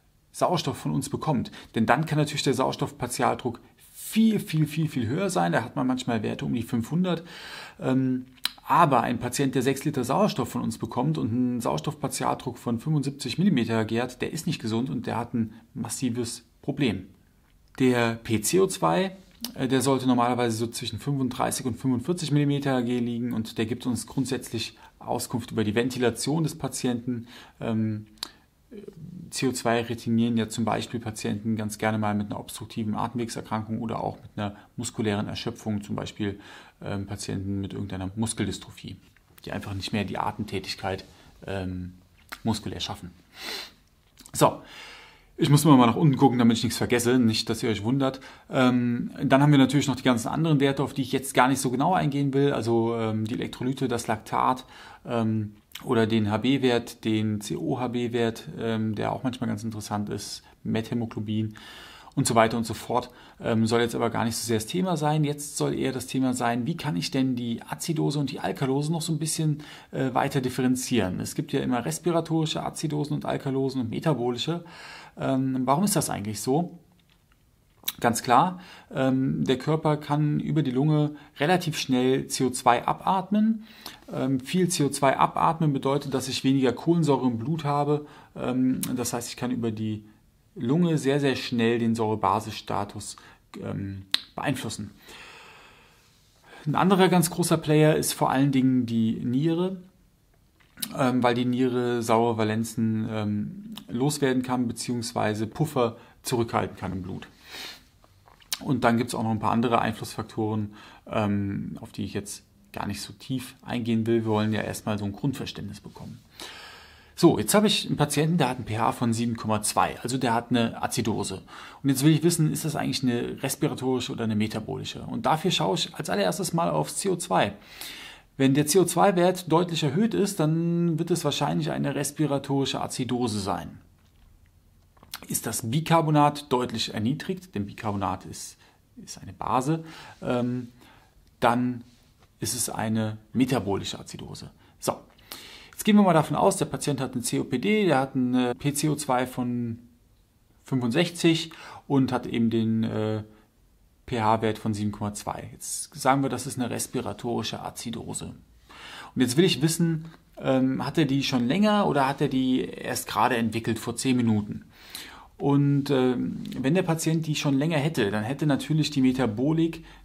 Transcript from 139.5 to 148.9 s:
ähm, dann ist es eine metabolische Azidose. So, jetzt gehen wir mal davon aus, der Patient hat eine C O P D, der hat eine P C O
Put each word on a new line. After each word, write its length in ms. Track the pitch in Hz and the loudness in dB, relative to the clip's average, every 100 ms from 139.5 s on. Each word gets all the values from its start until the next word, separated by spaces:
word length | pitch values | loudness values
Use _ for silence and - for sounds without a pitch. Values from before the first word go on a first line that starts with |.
| 120 131 160 160 - - - | 0 2 -2 -4 -16 -20 -10
ähm, 460 | - 123 123 123 123 - - - _ _ _ - | -2 0 0 -4 -6 -16 -20 -20 _ _ _ 0
dann 420 | 123 120 123 120 - - _ _ _ - | 2 4 0 -2 -10 -20 _ _ _ -8
ist 160 | 107 123 | -6 -4
es 140 | - | -4
eine 480 | - 110 110 110 107 - | -2 0 0 0 -4 -4
metabolische 640 | 117 127 127 98 95 - - | 0 2 2 0 -2 -2 -8
Azidose. 500 | - - - - - - _ _ | -12 -14 -14 -14 -16 -20 _ _
So, 140 | - - - _ - - - - - | -6 -6 -6 _ -20 -18 -18 -20 -18
jetzt 120 | - | -4
gehen 140 | - 208 | 6 8
wir 60 | |
mal 100 | 196 | 8
davon 240 | 160 156 147 | 6 4 4
aus, 180 | 196 190 | 2 2
der 100 | - | -2
Patient 360 | 131 - 135 | -4 -2 -2
hat 120 | 127 | -2
eine 80 | 120 | -4
C 200 | 113 135 | -2 -2
O 20 | |
P 160 | - 131 | -2 -2
D, 260 | 180 214 190 | 2 4 4
der 140 | 139 | 4
hat 160 | 135 135 | 2 0
eine 400 | 123 127 123 120 | 2 2 2 0
P 180 | 147 | -2
C 160 | 139 | 0
O 60 | 156 | 0